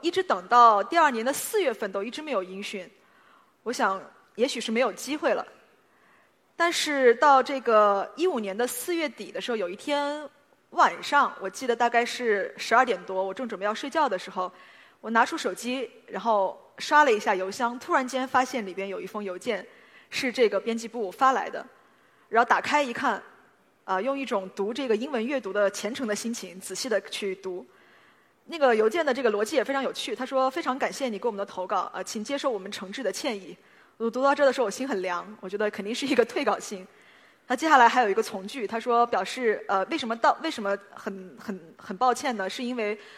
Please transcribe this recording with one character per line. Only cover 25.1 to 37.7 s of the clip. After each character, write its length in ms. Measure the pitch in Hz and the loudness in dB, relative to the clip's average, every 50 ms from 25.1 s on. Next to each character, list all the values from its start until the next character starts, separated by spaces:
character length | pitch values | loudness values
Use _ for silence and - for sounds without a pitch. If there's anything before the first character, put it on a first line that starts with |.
| 294 | -4
文 120 | 233 220 | -4 -4
阅 140 | 247 294 262 | -2 -4 -4
读 140 | 214 196 190 | -4 -4 0
的 180 | 208 208 196 | 0 0 0
虔 240 | 196 - - 208 247 | 0 -2 -6 -6 -6
诚 120 | - 277 | -6 -6
的 100 | 214 208 | -6 -6
心 160 | 202 - 233 233 | -6 -6 -6 -8
情， 260 | - - 180 175 185 | -8 -10 -14 -14 -14
仔 160 | - - 190 | -14 -10 -8
细 140 | - - 262 | -8 -4 -2
地 100 | 220 196 196 | -2 -2 -2
去 320 | - - - 220 196 185 | -4 -8 -6 -6 -6 -6
读。 300 | 185 - 190 180 180 247 - _ _ _ _ _ _ _ _ _ _ _ _ _ _ _ | -6 -8 -10 -10 -10 -12 -16 _ _ _ _ _ _ _ _ _ _ _ _ _ _ _
那 120 | - 320 330 | -12 -2 2
个 160 | 285 254 233 | 4 4 4
邮 140 | 214 214 220 | 4 4 2
件 160 | 220 349 320 | 2 2 0
的 80 | 294 254 | 0 0
这 100 | 254 262 | 2 2
个 80 | 233 | 0
逻 140 | 208 202 214 | 2 0 0
辑 120 | 220 320 | 0 0
也 60 | 277 208 | 0 0
非 120 | - 277 | 0 0
常 80 | 269 262 | -2 -2
有 100 | 196 - | -4 -4
趣， 240 | - - - 226 | -6 -6 -6 -6
他 80 | 196 254 | -6 -6
说 240 | 247 269 262 262 262 | -4 0 0 0 0
：“非 120 | 269 359 311 | 0 -2 -4
常 160 | 302 254 269 | -4 -2 -2
感 120 | 240 190 | -2 -4
谢 180 | 180 - 277 254 | -2 -4 -4 -4
你 100 | 214 190 | -4 -4
给 100 | - 240 | -4 -4
我 20 | |
们 80 | 214 196 | -4 -4
的 60 | 202 | -6
投 220 | 202 - - 185 | -8 -8 -8 -6
稿， 240 | 185 214 185 175 - - | -4 -2 -2 -2 -4 -6
啊， 100 | 185 185 | -10 -10
请 220 | - - 226 214 | -8 -8 -8 -6
接 120 | - 285 | -6 -6
受 140 | 277 294 277 | -4 -2 -2
我 80 | 233 196 | -2 -4
们 140 | 185 196 202 | -6 -8 -10
诚 180 | - 202 185 | -10 -10 -10
挚 120 | 208 - 262 | -8 -6 -4
的 100 | 185 190 | -4 -4
歉 240 | - - 294 226 | -2 -4 -4 -4
意。” 200 | 202 185 - 180 - _ _ _ _ _ _ _ - | -6 -8 -14 -18 -20 _ _ _ _ _ _ _ -6
我 120 | 220 233 | -4 -4
读 120 | 214 247 262 | 0 2 2
到 120 | 277 277 | 4 4
这 80 | 277 294 | 6 4
儿 40 | |
的 60 | 277 254 | 4 4
时 80 | 277 | 4
候， 40 | 247 | 0
我 60 | 202 | -2
心 180 | 202 - 254 269 | -2 -4 -4 -4
很 120 | 247 190 180 | -4 -4 -2
凉， 220 | 185 175 175 175 185 214 - | -2 -4 -6 -6 -10 -14 -14
我 100 | - 185 | -10 -8
觉 80 | 196 | -4
得 140 | 202 214 208 | -2 -2 -2
肯 140 | 208 - 196 | -2 -4 -6
定 100 | 202 240 | -6 -6
是 120 | - 294 | -4 -2
一 80 | 262 277 | 2 4
个 100 | 233 233 | 4 4
退 180 | 240 - 330 277 | 4 2 -2 -2
稿 160 | 214 202 - | 0 -2 -2
信。 280 | - - 214 185 185 - _ _ _ - _ _ _ _ _ _ _ | -4 -8 -12 -14 -14 -16 _ _ _ -20 _ _ _ _ _ _ _
他 80 | - 254 | -4 -2
接 140 | 262 311 | 0 4
下 80 | 320 | 6